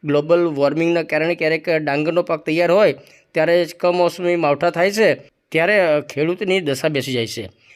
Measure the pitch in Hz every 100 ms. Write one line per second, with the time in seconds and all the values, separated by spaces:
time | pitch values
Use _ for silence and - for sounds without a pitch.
0 | 151 143 151 170 170 143 139 147 165 170
1 | 156 156 160 170 160 160 165 160 151 143
2 | 156 170 175 160 - 156 175 180 202 135
3 | - _ _ 165 156 175 170 - 180 180
4 | 175 165 175 175 151 143 175 170 185 202
5 | 208 139 - _ _ 160 170 208 175 151
6 | 147 - 160 185 190 190 156 131 165 147
7 | 127 123 113 - 92 _ _